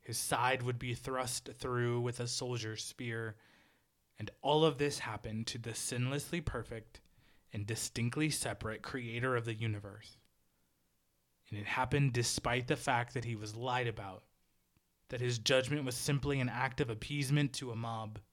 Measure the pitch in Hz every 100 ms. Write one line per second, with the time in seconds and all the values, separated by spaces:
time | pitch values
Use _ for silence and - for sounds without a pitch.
0 | - 117 - 127 123 131 123 120 127 117
1 | - 131 127 - - 120 131 123 120 120
2 | 120 120 120 - 127 123 110 110 - -
3 | 123 113 113 107 - - _ _ _ _
4 | _ _ 110 - 135 151 160 135 143 143
5 | - 107 113 110 113 117 117 113 - 123
6 | 127 143 - 175 156 123 107 113 - -
7 | _ _ - - _ 113 104 110 - -
8 | 117 139 156 151 123 104 110 107 - 135
9 | 117 117 131 123 113 107 113 104 101 98
10 | - - _ _ _ _ _ _ _ _
11 | _ _ _ _ - 101 104 - 127 143
12 | 139 120 117 - 123 123 127 147 - 123
13 | 120 131 120 110 107 107 127 123 120 104
14 | 98 92 _ _ _ _ _ _ _ _
15 | _ 127 123 120 107 131 127 147 131 123
16 | - 139 127 139 127 113 131 123 131 107
17 | - 147 131 147 143 - 127 113 117 113
18 | 110 107 -